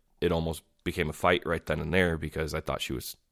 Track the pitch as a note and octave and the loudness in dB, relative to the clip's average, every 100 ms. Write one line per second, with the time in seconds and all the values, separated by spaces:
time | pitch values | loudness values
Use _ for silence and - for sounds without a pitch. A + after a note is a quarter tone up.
0 | _ - F2 E2+ D#2+ D#2 - _ - F2+ | _ -2 2 2 0 -6 -10 _ -4 -2
1 | D2+ D2+ F2+ F2+ - E2 - D#2 D#2 F2+ | -2 2 4 4 2 -4 -2 -2 2 4
2 | F2+ D#2+ D#2 D#2+ D#2 D#2 - C2+ - B1+ | 4 2 -2 -4 -4 -4 -4 -4 -4 -6
3 | - - _ | -8 -14 _